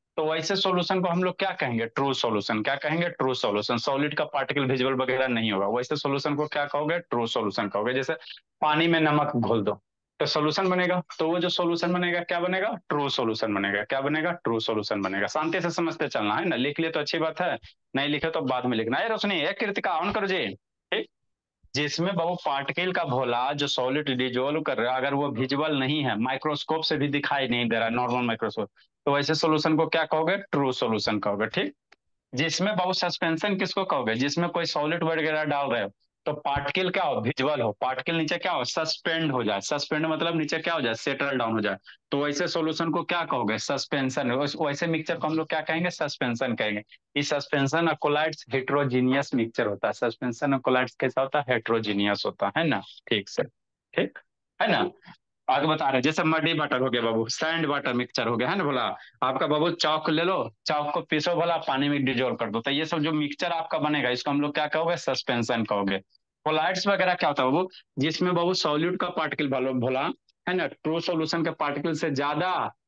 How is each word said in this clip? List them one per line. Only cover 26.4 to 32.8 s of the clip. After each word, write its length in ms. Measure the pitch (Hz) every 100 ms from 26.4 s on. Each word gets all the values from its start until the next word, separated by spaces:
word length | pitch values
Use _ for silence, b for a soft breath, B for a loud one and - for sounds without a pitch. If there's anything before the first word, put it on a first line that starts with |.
| 156 147 - 160
से 140 | 156 147
भी 100 | 143
दिखाई 380 | 143 143 143 131
नहीं 220 | 120 120
दे 100 | 113
रहा, 100 | 113
normal 360 | 120 123 123 120
microscope, 440 | 113 113 113 104 b b _ -
तो 80 |
वैसे 220 | 143 143 156
solution 420 | 160 156 160 156
को 100 | 160
क्या 160 | 160 156
कहोगे, 320 | 156 160 196 -
True 200 | 147 135
solution 480 | 123 120 107 117 104
कहोगे। 260 | 104 101 110
ठीक, 280 | - 294 - _ _ _ _ _
जिसमें, 420 | 120 165 160 190
बाबू, 180 | 185